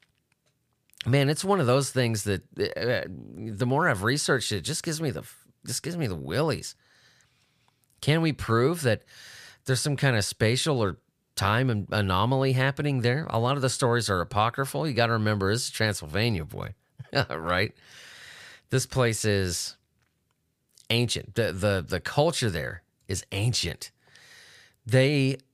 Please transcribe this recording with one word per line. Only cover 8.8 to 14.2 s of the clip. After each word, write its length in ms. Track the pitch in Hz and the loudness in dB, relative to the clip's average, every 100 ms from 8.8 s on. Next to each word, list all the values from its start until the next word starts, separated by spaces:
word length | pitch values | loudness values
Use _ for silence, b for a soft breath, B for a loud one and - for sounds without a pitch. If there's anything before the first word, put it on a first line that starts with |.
that 200 | 135 104 - B B B B B - | 0 0 -2 B B B B B -2
there's 140 | 127 | -2
some 160 | 151 139 | 0 2
kind 200 | 139 117 | 2 2
of 80 | |
spatial 580 | 98 - 107 131 160 135 | 0 2 2 2 2 2
or 160 | 101 80 _ _ _ - | 0 -2 _ _ _ -2
time 340 | 101 113 131 | 2 2 2
an-, 160 | 107 - | 0 -2
anomaly 640 | 104 98 92 113 135 135 | 0 2 2 2 2 2
happening 480 | 131 135 135 147 135 | 2 0 0 -2 0
there? 260 | 120 131 - | 0 0 0
A 80 | 113 | 0
lot 160 | 120 | 0
of 80 | 143 | 2
the 80 | 127 | 0
stories 400 | - 123 120 107 | 0 2 2 2
are 100 | 92 | 0